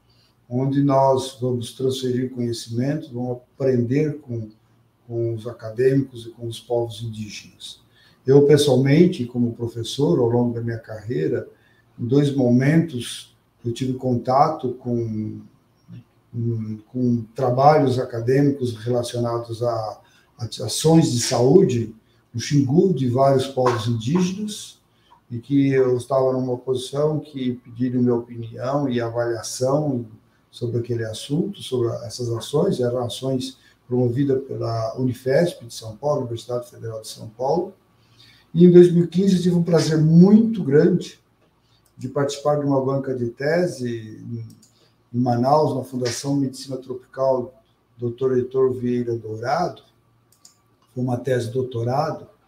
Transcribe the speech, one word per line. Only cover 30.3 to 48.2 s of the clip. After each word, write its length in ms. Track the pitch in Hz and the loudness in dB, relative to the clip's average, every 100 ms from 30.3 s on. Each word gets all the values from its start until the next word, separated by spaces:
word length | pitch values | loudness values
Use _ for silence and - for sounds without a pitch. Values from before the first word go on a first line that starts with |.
| _ _ | _ _
sobre 300 | - 120 117 | -10 -6 -4
aquele 260 | 117 113 110 | -4 -6 -6
assunto, 580 | 110 - 156 202 - | -10 -6 -4 -4 -6
sobre 240 | - 123 117 - 110 | -6 -4 -2 -4 -10
essas 240 | - 117 | -10 -6
ações, 520 | 117 - 147 190 127 | -6 -4 -2 0 0
eram 180 | 120 127 | -2 -2
ações 580 | 120 - 135 131 - - _ _ - | -6 -6 -4 -4 -6 -12 _ _ -6
promovidas 560 | 123 120 123 139 131 | -2 0 0 0 -2
pela 540 | - 117 117 117 113 120 | -4 -8 -6 -4 -6 -4
Unifesp 640 | 127 117 - 190 175 - 113 | -4 -4 0 2 2 -2 -14
de 80 | |
São 220 | - 110 107 | -16 -14 -8
Paulo, 260 | 147 135 | -4 -4
Universidade 480 | 120 113 - 120 - | -4 -8 -6 -8 -8
Federal 300 | 113 113 110 | -14 -12 -12
de 80 | - | -12
São 220 | 123 110 | -14 -14
Paulo, 440 | - 131 175 196 - _ _ _ _ - _ _ | -6 -2 0 -2 -8 _ _ _ _ -20 _ _
e 120 | 165 180 | 6 10
em 60 | |
dois 200 | 175 170 | 10 10
mil 140 | 170 165 | 6 2
e 20 | |
quinze 340 | 180 196 175 | 2 2 4
tive 140 | 175 175 | 2 0
um 80 | |
prazer 340 | 170 160 143 160 | 2 2 2 2
muito 640 | 156 170 190 220 233 185 | 6 8 10 8 6 0
grande 600 | 143 143 180 180 - - _ _ _ _ _ _ _ - | 2 4 6 4 -2 -16 _ _ _ _ _ _ _ -12
de 120 | 123 | -6
participar 500 | 143 139 - 147 147 | -2 -2 -2 -2 0
de 60 | 143 | 2
uma 180 | 131 | 0
banca 320 | 131 135 131 120 | 0 -2 -2 -4
de 140 | 117 | -4
tese 580 | - 143 170 175 127 123 | -4 -2 0 0 -4 -6
em, 560 | 113 107 110 113 117 113 - _ _ _ _ _ | -8 -10 -16 -12 -12 -12 -18 _ _ _ _ _
em 60 | 120 | -2
Manaus, 540 | 123 120 131 151 147 131 | 0 2 4 4 4 -2
na 60 | 117 | -6
Fundação 500 | 123 123 - 139 143 | -6 -4 -4 -2 -2
Medicina 400 | 127 - 135 131 | -2 -6 -12 -12
Tropical, 880 | - - _ 135 135 127 113 - _ _ _ - | -10 -14 _ -4 0 0 -2 -12 _ _ _ -10
doutor 380 | 120 117 | -8 -2